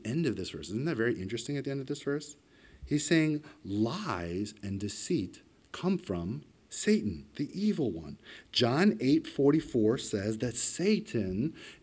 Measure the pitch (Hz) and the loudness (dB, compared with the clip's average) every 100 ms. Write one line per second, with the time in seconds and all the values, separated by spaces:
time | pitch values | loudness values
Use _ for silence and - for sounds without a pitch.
0 | 107 147 151 92 90 78 73 107 151 123 | -4 0 0 -2 -6 -8 -6 -4 -2 0
1 | 117 92 95 - - 143 139 139 135 143 | 0 0 -4 -6 -4 -4 -4 -6 -6 -6
2 | 143 147 - - _ - - - - 147 | -4 -4 -6 -18 _ -20 -20 -14 -4 -2
3 | - 165 156 151 - - 92 101 117 190 | 4 4 4 0 -6 -14 -4 0 0 0
4 | 190 92 85 90 107 - 104 98 101 - | -4 -4 -2 -4 -4 -6 -6 -4 -4 -4
5 | - 165 90 - - _ _ - 180 185 | -2 0 -2 -8 -20 _ _ -4 0 0
6 | - 87 85 143 - _ - - 214 214 | -2 -4 -4 -6 -10 _ -10 -2 2 2
7 | 104 82 - - 147 180 214 175 123 82 | 2 -4 -8 -8 -6 -2 0 2 0 -2
8 | 76 71 - - - - 120 139 202 214 | -8 -14 -16 -20 -4 2 4 6 4 4
9 | 127 160 - - 139 156 - 120 107 135 | 4 4 2 2 4 4 2 2 4 2
10 | - 104 101 110 123 - - - 190 208 | 0 -2 -2 -2 -2 0 -2 0 2 2
11 | - 117 95 95 151 - - - | 2 -2 0 0 -2 -4 -16 -10